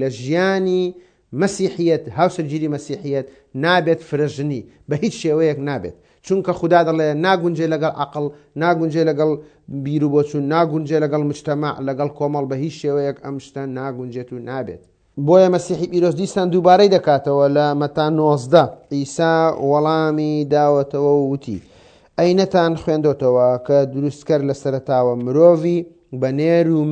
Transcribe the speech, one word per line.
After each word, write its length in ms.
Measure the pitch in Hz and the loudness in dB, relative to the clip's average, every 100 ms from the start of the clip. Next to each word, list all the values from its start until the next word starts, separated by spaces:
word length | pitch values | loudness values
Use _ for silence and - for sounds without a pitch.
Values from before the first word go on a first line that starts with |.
لە 80 | 131 | -4
ژیانی 760 | 113 127 170 190 190 185 185 180 - _ _ - 127 | -6 -4 0 0 0 0 -2 -2 -6 _ _ -10 -4
مەسیحیەت، 640 | 196 202 190 - 170 156 120 104 | -4 -2 -4 0 0 0 -2 -2
هاوسەرگیری 520 | 180 180 151 156 156 | -2 -2 -6 -4 -6
مەسیحیەت 520 | 143 - 139 143 139 131 - _ | -6 -8 -10 -6 -6 -6 -14 _
نابێت 460 | 131 165 180 165 165 - | -4 0 2 2 -2 -2
فرە 180 | 147 147 | -4 -4
ژنی. 280 | 135 147 127 - _ - | -4 -6 -6 -10 _ -8
بە 80 | 147 | -4
هیچ 120 | 208 - | -4 -4
شێوەیەک 360 | 165 151 160 135 143 | -2 0 0 -2 -4
نابێت. 280 | 135 87 - _ _ - | -6 -8 -14 _ _ -4
چونکە 260 | 190 185 175 | -2 -2 -2
خودا 220 | 170 175 165 | 4 4 4
دەڵێ 200 | 160 151 151 | 2 0 0
ناگونجێ 420 | 185 190 175 160 165 | 2 2 0 -2 -2
لەگەڵ 180 | 156 156 147 | -2 -2 -4
عەقڵ، 240 | 143 151 147 - _ 147 | -6 -6 -8 -10 _ -4
ناگونجێ 400 | 170 165 165 160 160 | 0 0 0 0 0
لەگەڵ 200 | 147 156 147 - _ - 139 | 0 0 -2 -8 _ -14 -10
بیر 180 | 135 151 | -4 -2
و 80 | 147 | 2
بۆچوون، 300 | 147 147 151 143 | 2 0 -2 -2
ناگونجێ 460 | 160 165 156 147 156 | 0 0 -2 -2 -2
لەگەڵ 180 | 151 151 147 | 0 -2 -2
مجتەماع، 460 | 143 156 143 151 - 135 | -4 -6 -4 -4 -6 -6
لەگەڵ 200 | 135 147 147 | -4 -4 -4
کۆمەڵ، 260 | 147 147 135 | -4 -4 -4
بە 60 | 135 | -4
هیچ 120 | 156 156 | -6 -6
شێوەیەک 360 | 147 143 143 139 | -4 -2 -2 -6
ئەم 120 | 135 139 | -10 -12
شتە 180 | - 139 135 127 | -12 -12 -10 -8
ناگونجێت 540 | 135 123 127 123 123 | -8 -10 -10 -10 -12
و 60 | 123 | -12
نابێت. 440 | 117 131 107 85 _ _ _ - 143 | -10 -10 -10 -12 _ _ _ -4 4
بۆیە 220 | 180 185 | 6 6
مەسیحی 320 | 180 - 165 175 | 4 -2 -6 -2
پیرۆز 220 | 175 175 151 | 0 0 0
دیسان 260 | 196 202 180 | -4 -2 0
دووبارەی 400 | 180 180 185 202 185 | 2 6 6 6 4
دەکاتەوە 500 | 156 139 143 143 139 143 | 2 0 2 2 2 2
لە 100 | 147 143 | 0 0
مەتا 260 | 147 156 151 156 | -2 -2 0 2
نۆزدە. 460 | 151 147 123 165 135 - - | 2 0 4 4 4 -2 -8
ئیسا 420 | 143 139 - 165 165 160 - 139 | -6 -6 -2 2 2 2 0 0
وەڵامی 640 | 147 151 160 156 151 151 151 143 | 2 2 0 0 0 -2 -2 0
داوەتەوە 600 | 147 147 143 139 147 143 147 | 2 4 2 0 0 2 2
و 60 | 139 | 0
وتی، 280 | 139 123 92 - - - _ _ - | -4 -8 -10 -12 -20 -20 _ _ 0
"ئەی 140 | 175 185 | 2 2
نەتان 320 | 190 185 165 165 | 2 2 2 0
خوێندۆتەوە 680 | - 156 151 139 131 123 123 123 - | -2 0 0 2 2 4 4 2 2
کە 120 | 143 135 | 2 2
دروستکەر 460 | 131 143 139 - 151 139 | -2 -6 -6 -2 0 0
لە 60 | 135 | -4
سەرەتاوە 520 | 139 131 139 127 123 120 | -4 -4 -2 0 2 0
مرۆڤی 540 | 123 143 175 165 165 175 175 _ - 131 | 0 4 6 6 2 -2 -4 _ -14 -4
بە 80 | 131 139 | -4 0
نێر 280 | 160 170 165 | 2 2 2
و 120 | 160 151 | 2 0